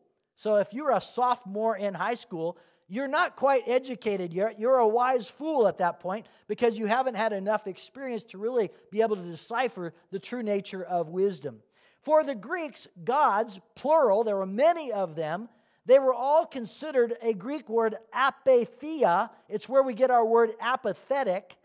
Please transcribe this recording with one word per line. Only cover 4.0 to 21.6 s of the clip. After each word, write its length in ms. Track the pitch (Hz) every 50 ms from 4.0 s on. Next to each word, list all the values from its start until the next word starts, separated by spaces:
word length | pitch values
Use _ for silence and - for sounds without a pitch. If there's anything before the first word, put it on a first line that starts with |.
| - 214 202 185 180 170
yet. 260 | 165 185 202 226 214 208
You're 200 | 220 254 262 254
a 100 | 233 214
wise 420 | 214 240 247 254 269 247 202 -
fool 380 | - - 285 320 311 262 220 185
at 100 | 160 -
that 220 | 180 170 165 -
point 260 | - 180 190 226 - - _ _ _ -
because 280 | 214 - 240 233 214
you 100 | 214 220
haven't 280 | 202 226 262 254 262 226
had 180 | 208 226 -
enough 360 | 208 196 190 208 214 214 - 196
experience 560 | 180 - - - _ 262 269 254 233 208 -
to 140 | - - 190
really 340 | 208 233 262 240 202 - - - _ _
be 120 | 190 214
able 120 | 226 214 214
to 80 | 190
decipher 720 | 175 175 165 151 - - 233 233 262 233 - 190 175 160 - _ _ _
the 80 | 190 196
true 240 | - - 247 254
nature 400 | 226 208 202 202 202 - 196 185
of 280 | 180 175 180 175 165 156
wisdom. 500 | 170 185 196 202 185 147 135 135 113 107 _ _ _ _ _ _ _ _
For 220 | _ 277 311 311 311
the 100 | 277 269
Greeks, 540 | 196 180 254 359 349 320 277 - - - - _ 180 160
gods, 560 | 214 254 302 294 240 196 208 233 233 190 190 - _ _
plural, 480 | - - 277 311 320 277 214 196 220 233
there 120 | 220 202
were 100 | 196 190
many 440 | 190 196 226 285 339 349 339 302 247
of 240 | 214 202 190 165 151
them, 340 | 165 156 151 165 196 233 233 _ _ _ _ _ _ _
they 140 | 196 254 277
were 140 | 269 262
all 320 | 247 - 262 277 302 320 339
considered 720 | 330 - 262 226 - - - 277 294 262 254 233 226 233 -
a 100 | 233 226
Greek 380 | 220 180 180 262 294 302 - -
word, 260 | 220 226 226 220 214 - - _ -
apatheia. 1160 | 233 262 277 - _ _ 269 262 240 226 - - - 294 311 320 302 233 175 170 190 226 226 - _ _ -
It's 220 | 202 208 - -
where 120 | 262 269
we 120 | 269 262 233
get 160 | 196 262 254
our 140 | 247 240 226
word 260 | 220 226 233 233 226 226 -
apathetic. 960 | 208 233 262 254 - 208 180 - - _ 269 277 262 196 180 202 - _ - _